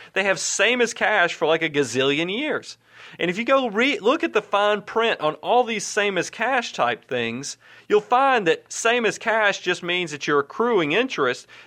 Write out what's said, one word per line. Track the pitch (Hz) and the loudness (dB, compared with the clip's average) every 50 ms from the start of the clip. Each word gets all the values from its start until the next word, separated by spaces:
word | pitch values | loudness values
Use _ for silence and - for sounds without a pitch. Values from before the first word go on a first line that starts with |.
| - - - | -14 -6 -4
they | 190 196 | -2 0
have | 196 185 - | 0 0 -2
same | - - - - 202 220 247 247 | -2 -4 -2 2 2 2 2 2
as | 240 226 - | 0 0 -2
cash | - 220 190 214 196 175 165 - | -2 0 0 2 2 2 0 0
for, | - 165 | 0 0
like, | 147 165 160 160 | 2 2 2 0
a | 156 | 0
gazillion | 143 147 143 117 110 127 131 139 143 147 170 180 196 | 0 0 0 0 0 0 0 0 0 0 -2 -4 -4
years. | 240 302 302 202 123 - - - _ _ _ - - - - - - | -4 -4 -4 -4 -6 -6 -10 -20 _ _ _ -20 -20 -20 -16 -8 -4
And | 170 175 | -4 -4
if | 175 208 | -2 -2
you | 233 | 0
go | 262 269 269 262 233 | 2 2 2 2 0
re-, | 190 214 247 285 269 - | 0 0 0 0 0 0
look | 185 226 285 330 - | 2 0 0 2 0
at | - - | -2 -2
the | 214 202 | -2 -2
fine | - - 202 202 208 214 208 208 | 0 0 0 2 2 0 -2 -4
print | - - 226 226 226 175 - | -4 -2 0 0 0 0 0
on | 151 156 156 | -2 -4 -4
all | - - 170 220 247 247 | -4 -2 2 2 2 2
these | 220 226 202 - | 2 -2 -6 -6
same | - - 208 202 208 196 175 | -6 -2 -2 -2 0 0 -2
as | 151 - | -4 -4
cash | - - 226 247 277 269 233 - - | -4 -4 -2 0 0 -2 -2 -4 -2
type | - 127 120 117 110 - | -2 0 0 0 -2 -6
things, | - 127 120 117 117 117 127 139 - - - _ - - - - - | -6 -4 -4 -2 -4 -6 -8 -10 -12 -14 -16 _ -20 -20 -14 -4 0
you'll | 208 208 208 | 2 2 2
find | - 247 247 269 269 254 233 196 | 2 2 4 4 4 4 2 4
that | 160 151 - - - | 2 0 0 -2 -12
same | - - - 226 240 247 233 | -8 -2 0 2 2 2 2
as | 202 - - | 0 -2 -2
cash | - 226 214 226 214 202 190 - | -2 0 2 2 4 2 2 0
just | - 175 175 - 180 | -2 -4 -4 -2 -2
means | 170 175 180 180 156 | -4 -2 -2 -2 -4
that | 147 139 - | -8 -6 -2
you're | 160 147 143 | 0 2 2
accruing | 135 - - - 226 240 233 185 160 143 156 | 0 0 -2 -2 0 2 2 2 2 2 2
interest | 214 254 262 - - 139 123 123 - - - - - - | 0 0 0 -2 -2 0 0 0 -2 -8 -20 -20 -20 -10